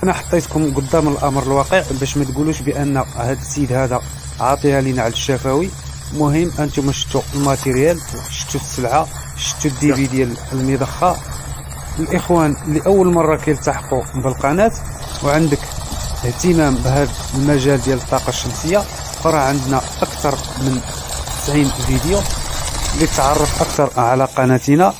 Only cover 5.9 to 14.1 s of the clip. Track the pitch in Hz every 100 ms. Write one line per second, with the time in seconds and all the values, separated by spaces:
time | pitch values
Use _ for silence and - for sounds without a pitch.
5.9 | - - 147 151 147 170 143 147 139 139
6.9 | 135 - 139 - 143 143 135 139 127 147
7.9 | 170 - 135 - - - 143 - - 123
8.9 | 135 160 - - - - - 151 127 147
9.9 | 131 135 131 127 117 - 135 131 135 135
10.9 | - 175 175 - - - - - - -
11.9 | - 160 175 - 175 156 143 - 151 160
12.9 | 196 185 175 160 156 - 143 - 135 -
13.9 | 131 -